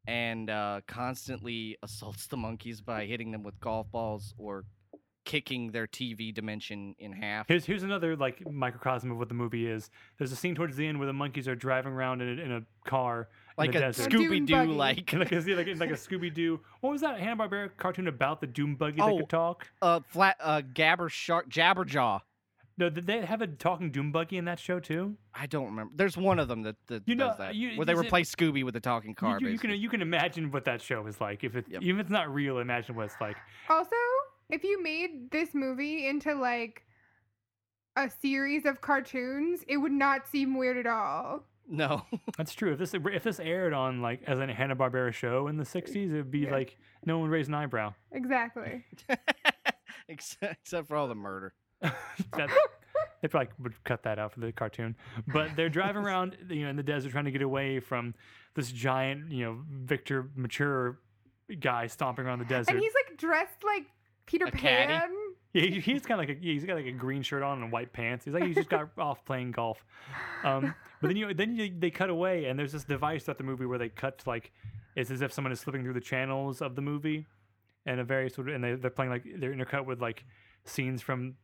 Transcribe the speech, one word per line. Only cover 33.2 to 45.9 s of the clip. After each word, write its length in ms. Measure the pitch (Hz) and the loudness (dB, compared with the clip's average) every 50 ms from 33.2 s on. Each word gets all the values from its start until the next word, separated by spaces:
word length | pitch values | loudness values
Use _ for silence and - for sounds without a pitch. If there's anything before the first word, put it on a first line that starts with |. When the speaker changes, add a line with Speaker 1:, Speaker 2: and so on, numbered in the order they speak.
Speaker 2:
like. 160 | 113 104 104 - - - - - - - | -6 -6 -6 -10 -12 -20 -20 -16 2 4
Speaker 3:
Also, 240 | 320 320 359 - 466 466 480 480 508 523 571 554 _ _ _ _ | 4 4 4 2 0 0 2 2 2 0 0 -2 _ _ _ _
if 160 | 302 320 - | -4 -2 0
you 180 | 392 403 392 | 0 0 0
made 480 | 349 311 311 320 349 359 320 269 240 254 | 0 -2 -2 -2 -2 -4 -4 -10 -10 -2
this 200 | - 311 339 320 - | -2 -2 -2 0 0
movie 520 | 285 269 262 262 247 285 294 311 320 277 | -2 -2 -2 -2 -2 -2 -2 -2 -2 -2
into, 280 | 269 285 294 - 311 294 | 0 -2 0 0 0 0
like, 480 | 277 254 247 240 240 233 226 - - _ _ _ _ _ _ _ _ _ _ _ _ _ _ _ _ _ _ _ _ _ _ _ | 0 0 0 0 0 -4 -6 -8 -18 _ _ _ _ _ _ _ _ _ _ _ _ _ _ _ _ _ _ _ _ _ _ _
a 140 | - 277 254 | 0 0 0
series 540 | - - - 277 269 269 277 277 285 302 294 | -2 -2 0 0 2 2 2 2 0 2 2
of 140 | 294 269 - | 0 0 0
cartoons, 840 | - - 285 269 262 - - 262 247 254 269 285 302 339 359 349 - - | 2 2 2 2 2 -2 -6 -4 -4 -2 -2 0 0 0 0 -2 -2 -2
it 80 | 285 294 | 0 2
would 140 | 269 320 | 2 2
not 340 | 277 277 277 277 277 269 269 - | 4 4 6 4 4 2 0 -2
seem 280 | - 277 277 262 262 262 | 0 0 2 2 2 2
weird 180 | 254 254 247 247 | 2 2 0 2
at 80 | 240 | 0
all. 580 | 240 233 220 202 135 143 165 - - 262 302 - _ _ _ _ 285 | 0 0 2 0 0 -2 -4 -4 -4 -6 -8 -8 _ _ _ _ -6
Speaker 1:
No. 360 | 170 147 156 135 151 - - - - 190 | 0 0 2 2 2 -2 -2 -6 -8 -6
<laughs> 160 | _ - - - | _ -8 -6 -6
Speaker 2:
That's 160 | 160 - - | -6 -6 -2
true. 180 | - 220 185 | 0 0 0
If 60 | 147 135 | 2 0
this, 160 | 185 160 - | -2 -2 -2
if 280 | 185 147 202 202 175 | -2 -2 0 -2 0
this 160 | - 233 190 - | -2 -2 -4 -2
aired 340 | 170 160 170 185 185 170 151 | -2 -2 0 2 2 2 2
on, 260 | 135 131 131 127 123 | 2 0 0 0 0
like, 200 | 120 117 120 127 - | 0 -2 -2 -4 -2
as 120 | - 135 127 | 0 0 0
a 60 | 135 135 | 0 -2
Hanna-Barbera 600 | 113 107 131 139 135 127 135 123 120 127 127 120 | 0 0 0 0 2 2 2 2 4 2 0 0
show 340 | 113 - - 120 120 131 143 | 0 -2 -2 2 2 2 2
in 100 | 147 151 156 | 0 -2 -2
the 60 | 147 | -4
sixties, 460 | - - 180 - - | -4 -4 -6 -6 -4